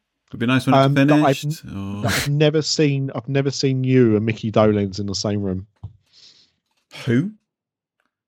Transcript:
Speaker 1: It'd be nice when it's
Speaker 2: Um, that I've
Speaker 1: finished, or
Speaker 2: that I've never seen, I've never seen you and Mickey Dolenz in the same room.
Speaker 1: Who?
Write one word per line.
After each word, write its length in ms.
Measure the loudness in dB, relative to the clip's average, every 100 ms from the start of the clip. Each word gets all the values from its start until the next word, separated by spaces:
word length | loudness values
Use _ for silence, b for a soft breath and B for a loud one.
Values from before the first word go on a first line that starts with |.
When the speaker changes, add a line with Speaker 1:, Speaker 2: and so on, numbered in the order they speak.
| _ _ _
Speaker 1:
It'd 120 | -6
be 60 | -2
nice 200 | 0 2
when 80 |
it's 100 | 4
Speaker 2:
Um, 100 | 4
that 160 | 4 4
I've 260 | 4 2 0
Speaker 1:
finished, 260 | -6 -10
or 380 | -12 -12 -10 -6
Speaker 2:
that 40 | -4
I've 160 | -4 -2
never 320 | 2 2 2
seen, 480 | -2 0 0 0 -4
I've 140 | -8 -4
never 220 | -2 -2
seen 320 | -2 -2 0
you 320 | 2 4 6 4
and 100 | 0
Mickey 240 | -4 0
Dolenz 480 | 4 4 2 -2 -4
in 80 | -8
the 80 |
same 260 | -6 -4 -4
room. 260 | -4 -6 -8 _ -20 -20 _ b b b b _ _ _ _ -10 -2
Speaker 1:
Who? 240 | 0 -2 -8 _ _ _ _ _ _ _ _